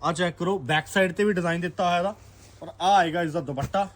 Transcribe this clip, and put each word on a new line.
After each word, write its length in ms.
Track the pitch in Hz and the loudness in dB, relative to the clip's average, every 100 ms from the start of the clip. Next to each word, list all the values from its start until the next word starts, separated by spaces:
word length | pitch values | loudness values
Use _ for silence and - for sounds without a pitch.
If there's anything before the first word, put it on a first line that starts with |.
ਆਹ 100 | 151 | -4
ਚੈੱਕ 240 | 160 175 - | 0 -2 -2
ਕਰੋ, 200 | 151 196 | -2 -2
ਬੈਕ 280 | 127 156 - | 0 -2 0
ਸਾਈਡ 260 | 196 185 | 0 0
ਤੇ 120 | 175 | 2
ਵੀ 80 | 208 | 0
ਡਿਜ਼ਾਈਨ 280 | 180 170 170 | 0 0 -2
ਦਿੱਤਾ 240 | 175 - 180 | -4 -2 0
ਹੋਇਆ 120 | 175 | 0
ਇਹਦਾ। 160 | 190 214 - - - - | 0 -4 -14 -20 -20 -18
ਔਰ 60 | 170 - | -16 -2
ਆਹ 140 | 180 196 | 4 6
ਆਏਗਾ 260 | 170 170 | 4 0
ਇਸਦਾ 180 | 165 160 | -2 -4
ਦੁਪੱਟਾ, 460 | 139 139 139 190 190 | -4 -6 -2 -2 -4